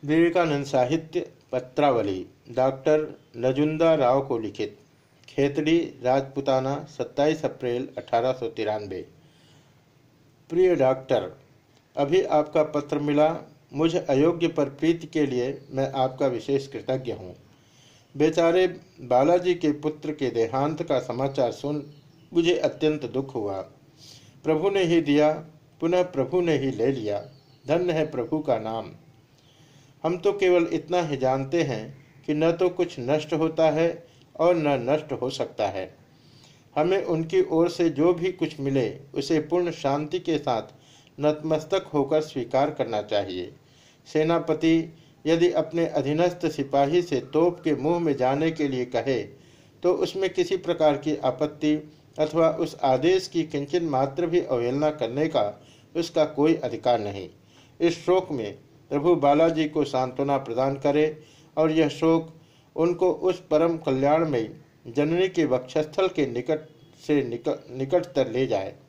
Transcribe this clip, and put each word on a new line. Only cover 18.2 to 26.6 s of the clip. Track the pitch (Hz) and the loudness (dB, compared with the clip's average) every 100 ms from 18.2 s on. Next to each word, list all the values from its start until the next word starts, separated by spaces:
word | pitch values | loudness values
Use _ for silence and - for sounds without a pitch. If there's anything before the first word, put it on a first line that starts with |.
| 156 160 165 180 185 180 - - | 2 4 2 4 0 -2 -18 -20
बालाजी | 123 123 147 180 180 | 0 4 4 4 2
के | 170 160 147 | 0 0 0
पुत्र | 151 151 151 | -4 -6 -8
के | 151 131 | -4 -2
देहांत | 117 113 131 143 156 | 0 0 0 -2 -2
का | - 135 | -2 -2
समाचार | - 120 135 135 120 | -2 -4 -4 0 -2
सुन | - 143 147 143 - _ - - | -2 -6 -6 -8 -20 _ -20 -4
मुझे | 170 170 175 | 0 2 2
अत्यंत | 151 - 156 151 120 | 0 0 0 0 -4
दुख | 127 135 | -6 -4
हुआ। | 123 101 95 92 - _ _ - - - - | -6 -6 -6 -10 -18 _ _ -20 -20 -20 -10
प्रभु | 147 156 190 | -2 0 2
ने | 196 | 2
ही | 175 170 | 2 2
दिया, | 147 147 151 160 - - _ _ | 4 4 4 2 -8 -20 _ _
पुनः | 165 180 | 0 2
प्रभु | 180 139 131 180 | 0 -2 -2 0
ने | 175 | 0
ही | 147 | 0